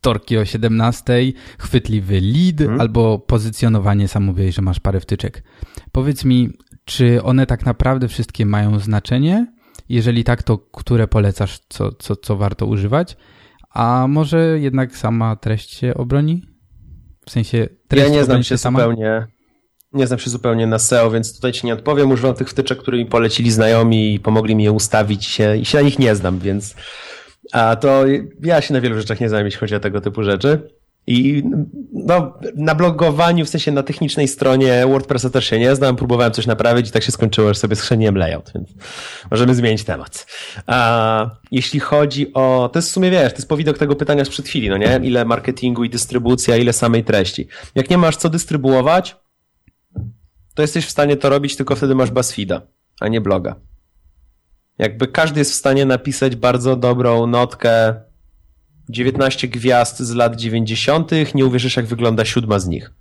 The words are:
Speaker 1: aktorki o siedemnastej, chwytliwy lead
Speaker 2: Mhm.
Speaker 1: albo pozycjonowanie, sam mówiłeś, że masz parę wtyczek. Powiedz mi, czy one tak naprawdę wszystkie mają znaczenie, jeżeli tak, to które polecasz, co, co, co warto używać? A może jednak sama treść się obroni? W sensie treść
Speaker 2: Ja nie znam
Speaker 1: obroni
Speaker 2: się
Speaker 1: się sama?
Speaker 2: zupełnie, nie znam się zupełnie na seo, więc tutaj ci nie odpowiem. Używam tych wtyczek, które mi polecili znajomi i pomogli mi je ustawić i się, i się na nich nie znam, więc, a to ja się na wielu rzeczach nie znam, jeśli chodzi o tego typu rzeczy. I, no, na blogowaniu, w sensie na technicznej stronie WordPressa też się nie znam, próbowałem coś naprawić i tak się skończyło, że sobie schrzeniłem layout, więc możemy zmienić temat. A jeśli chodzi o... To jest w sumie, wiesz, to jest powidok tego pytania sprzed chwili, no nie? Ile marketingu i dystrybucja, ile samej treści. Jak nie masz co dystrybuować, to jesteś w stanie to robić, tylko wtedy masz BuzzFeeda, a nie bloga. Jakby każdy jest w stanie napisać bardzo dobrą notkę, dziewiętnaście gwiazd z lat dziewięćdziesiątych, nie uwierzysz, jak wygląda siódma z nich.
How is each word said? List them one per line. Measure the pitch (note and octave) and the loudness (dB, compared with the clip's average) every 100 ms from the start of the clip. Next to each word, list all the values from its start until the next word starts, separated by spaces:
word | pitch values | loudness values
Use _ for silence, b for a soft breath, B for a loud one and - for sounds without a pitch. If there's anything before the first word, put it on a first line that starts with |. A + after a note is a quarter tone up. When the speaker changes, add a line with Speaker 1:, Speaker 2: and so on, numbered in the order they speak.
Speaker 1:
aktorki | - A2 - A2+ | 0 -2 -2 -2
o | |
siedemnastej, | G2+ A2 A2+ A2 A2+ A#2 - B2 C3 C3 B B | 0 -2 0 2 0 -2 0 0 0 -4 B B
chwytliwy | - B2+ - G#2+ F#2+ G2 | -2 -2 0 -4 0 0
lead | F#2+ C#3 F#3 D3+ | 2 2 2 2
Speaker 2:
Mhm. | D3 A#2+ | 0 0
Speaker 1:
albo | A#2 A#2 A2+ G#2 | 0 2 2 0
pozycjonowanie, | - A#2 A2 G#2+ A#2+ A2 G2+ G2+ G2+ | 0 -2 -2 -2 0 2 0 0 0
sam | G#2 | 0
mówiłeś, | G2 F#2 F#2+ | -2 0 -2
że | F2+ | 0
masz | F#2 F2+ | -2 -2
parę | G2+ F#2+ | -2 -4
wtyczek. | - G2 - - B B B B B | -4 -6 -6 -10 B B B B B
Powiedz | C3 C3+ C3+ | -2 -2 -2
mi, | C3+ B2 A#2+ - _ - | 2 2 0 -4 _ -20
czy | - - B2 A#2+ | -12 2 4 4
one | - C3 C3 | 2 2 2
tak | A#2+ B2+ | 0 -2
naprawdę | A2+ B2+ C3 B2 | 0 0 0 -2
wszystkie | - A2+ - G#2+ | -4 -8 -2 0
mają | G#2 G#2 G#2+ | 2 2 0
znaczenie, | G#2 G#2 - B2 D3+ G3+ A#3+ b b b - | 0 -2 0 0 2 2 -2 b b b -4
jeżeli | A#2+ A#2 A#2 | 0 2 0
tak, | A#2 A#2+ | 0 0
to | - G#2+ | 0 -2
które | _ - - A#2+ A2 | _ -14 -2 0 2
polecasz, | A2 G2+ F#2 G2+ - _ | 2 2 0 -6 -6 _
co, | - G2+ | -6 -6
co, | - - G2+ | -6 -8 -8
co | - G2+ | -4 -2
warto | G2+ - G#2 | -2 -2 -2
używać? | G#2 G2+ C#3 F3 - b b b b b | -2 0 -2 -2 -10 b b b b b
A | - A#2 B2 C3 | -2 0 2 2
może | D3+ D3 E3 E3 D#3+ | 0 2 2 2 0
jednak | C#3 C3 B2+ - | 0 -2 -4 -4
sama | A2+ A2+ A2+ A2 | -2 0 -2 -2
treść | A2+ G#2+ - | -4 -4 -6
się | - B2 | -6 -6
obroni? | A#2+ B2 C#3 D3+ E3+ - _ _ - - - - - - | -4 -2 0 0 -2 -8 _ _ -20 -20 -20 -20 -20 -6
W | |
sensie | A#2+ A2 A#2 A2 _ _ | -4 -2 -2 -4 _ _
treść | C3+ C#3+ | 2 4
Speaker 2:
Ja | |
nie | D3 | 4
znam | |
Speaker 1:
obroni | C3+ B2+ | 2 2
Speaker 2:
się | B2 | 0
Speaker 1:
się | B2+ | -2
sama? | B2 B2+ | 0 0
Speaker 2:
zupełnie, | A#2 A2+ A2 A2 A2+ _ _ _ _ _ _ | 0 0 -2 -2 -6 _ _ _ _ _ _
nie | C#3 B2+ | -2 -2
znam | B2 | -2
się | - | -6
zupełnie | A#2+ B2 A2+ A2+ | -4 -2 0 0
na | A2 | 0
seo, | - B2 A#2 | 2 2 2
więc | A2+ A2 - | 0 -4 -6
tutaj | B2+ | -6
ci | A#2+ A#2+ | -4 -6
nie | |
odpowiem. | A2+ - D3 C3+ | -4 -2 2 2
Używam | B2+ C3 | 4 2
tych | B2 - | 0 -4
wtyczek, | - - B2+ | -4 -4 -4
które | - A#2+ | -4 -4
mi | A#2+ | 0
polecili | A#2 A2+ - A#2+ | 0 2 2 0
znajomi | A2 A2 A2+ A2+ A2+ G#2+ | 2 4 4 4 2 2
i | G#2 | 0
pomogli | A2 A2 A2 A2 | 0 0 2 2
mi | |
je | G#2+ | 2
ustawić | G#2+ - A2 G#2+ G2+ - | 2 0 0 0 -2 -4
i | |
się, | - G#2+ G#2+ | 0 2 2
i | |
się | A#2+ D3 | 0 2
na | |
nich | C#3+ C#3 | 2 4
nie | B2 G#2 | 2 2
znam, | F#2+ F#2 | 0 -2
więc, | F#2+ G2+ G2 - B B B B B B - | -2 -4 -6 -16 B B B B B B -4
a | A#2 A2+ A2+ | 0 2 2
to | C#3 C3+ C3+ C#3 - - | 2 4 2 0 -4 -6
ja | D#3 D#3+ | 0 0
się | - | 2
na | C#3 | -2
wielu | B2 A2 | 0 -4
rzeczach | G#2+ G#2+ | -6 -4
nie | A#2 | -2
znam, | G#2+ | 0
jeśli | G#2 - | -2 -4
chodzi | G#2 | -4
o | G#2 | -4
tego | G#2 G2+ | -4 -4
typu | G2+ G#2 | -6 -4
rzeczy. | G#2 G2 C3+ D3+ - _ _ _ - | -2 0 0 0 -4 _ _ _ -2
I, | B2 C3+ C#3+ C#3+ G#3 D3+ D4 - | 0 2 0 -2 -4 -6 -10 -14
no, | - - F3+ D#3+ - - C#3+ | -8 0 0 0 -10 -12 -4
na | D#3 | -2
blogowaniu, | D#3 F3 D#3 E3+ D3 E3+ E3+ | 2 2 2 0 2 2 2
w | D3+ | 0
sensie | D#3+ D#3 | -2 -2
na | C#3+ | -2
technicznej | C3+ D3 D3 - C#3 | -4 -4 -4 0 -2
stronie | - C3+ C3 C3 B2 B2+ | 0 2 4 4 4 4
WordPressa | C3+ C3 C3 B2+ | 2 0 -2 0
też | B2+ | -2
się | - A2+ | 0 2
nie | A#2+ C3+ | 2 4
znam, | C3+ B2 | 2 0
próbowałem | B2 A#2+ A#2 | 0 2 2
coś | A2 A2+ | 0 -2
naprawić | A2 A2+ A#2+ A2+ | 2 4 2 2
i | |
tak | A2+ | -2
się | - | -2
skończyło, | - A2 - G#2+ | 0 0 2 2
że | G#2 | 2
sobie | G#2+ G#2 | 0 -2
schrzeniłem | - A2+ G#2+ G2 | 0 2 2 2
layout, | D#2+ D#2+ - | 0 -4 -10
więc | - - - B B B B B | -12 -12 -16 B B B B B
możemy | A2 B2 | 2 2
zmienić | B2+ A#2 G#2+ | 4 2 0
temat. | - D2 C#2+ - - B B B - | -4 -8 -10 -18 -18 B B B -2
A | B2 A#2 A#2 A2 A2 A2 - - | 0 2 2 2 0 -2 -8 -6
jeśli | B2+ - D3 | -4 -2 -4
chodzi | - D3 D3 C3+ C#3 | 0 2 2 -2 -4
o... | C3+ C3 B2+ B2 | 0 2 2 0
To | E3 | -2
jest | E3+ | -2
w | |
sumie, | F#3+ F#3 | 0 2
wiesz, | F#3 C3 | 2 2
to | - | -2
jest | - | -4
powidok | D3+ D#3 C#3+ | -2 -2 0
tego | D3 C#3+ | 0 0
pytania | D3 D3 | 0 0
sprzed | C#3 - - | 0 -6 -6
chwili, | D3 G#2+ | -4 -2
no | G2 | 0
nie? | G#2+ B2+ | 2 2
Ile | B2+ A#2+ | 0 0
marketingu | A2+ A#2 A#2+ C3 B2+ A#2+ | 0 -2 -2 -4 -4 -2
i | A#2 | -4
dystrybucja, | A#2 - B2 A#2 B2 - A#2 | -4 -4 -2 0 0 2 2
ile | A#2+ | 2
samej | A#2 A#2 A#2 | 2 2 2
treści. | A2+ G#2 F#2 - - B B | 4 2 2 -4 -12 B B
Jak | - C3 | -4 2
nie | F3+ | 2
masz | E3 D3+ | 2 2
co | E3 | -2
dystrybuować, | E3+ - D3+ C3+ C3 C3 F3 F#3 - _ _ _ _ _ _ _ - A#2 - _ _ _ | -2 -4 -2 2 2 4 2 0 -16 _ _ _ _ _ _ _ -12 -12 -14 _ _ _
to | - | -4
jesteś | D3+ E3+ - | -2 -2 -4
w | |
stanie | - D3 C#3 | -2 0 2
to | C#3 | 2
robić, | C#3 C#3+ - | 0 -2 -6
tylko | C3+ C3+ | -4 -2
wtedy | C#3 | 0
masz | C3 B2 | 2 2
BuzzFeeda, | B2 B2 - G2 E2+ - _ _ _ | 0 -2 -6 -6 -6 -8 _ _ _
a | G#2+ | -4
nie | A2+ | -2
bloga. | G2 F#2+ - - - - _ _ _ _ _ _ _ _ _ - | 0 -2 -4 -12 -20 -20 _ _ _ _ _ _ _ _ _ -4
Jakby | G#2+ A2 C3 | -4 -2 -2
każdy | - D#3+ D3 | 0 0 0
jest | C#3 | -2
w | |
stanie | - C#3 C3+ C3+ | 0 0 2 2
napisać | B2+ C#3+ C3+ C3+ A#2 | 0 -2 -2 -2 0
bardzo | B2 B2 B2 B2+ | 0 2 0 0
dobrą | B2 B2 A#2+ A#2 A#2 | 0 2 2 2 2
notkę, | A#2+ B2 - A#2 A2+ A2 A2+ - _ _ _ _ _ _ _ - | 0 0 0 2 4 2 -2 -12 _ _ _ _ _ _ _ -14
dziewiętnaście | A#2 B2+ C3 C3+ - B2 | -4 -2 0 -2 -2 -6
gwiazd | A#2 A#2+ B2 A#2+ - | -4 2 2 2 -4
z | A#2+ | -6
lat | A#2 A#2 A2+ | 0 0 0
dziewięćdziesiątych, | A2+ A2+ A2 A2+ - D#3 D#3 D#3+ D3+ | -4 -2 -2 -2 0 0 0 -2 0
nie | C#3+ C3+ | 2 2
uwierzysz, | B2 B2 B2+ | 2 -2 -2
jak | A2+ | -4
wygląda | A#2 A#2 A2 | -2 0 0
siódma | A2 B2 A2 G2+ | 0 -2 0 -2
z | F2+ | -2
nich. | C#2+ - _ | -6 -10 _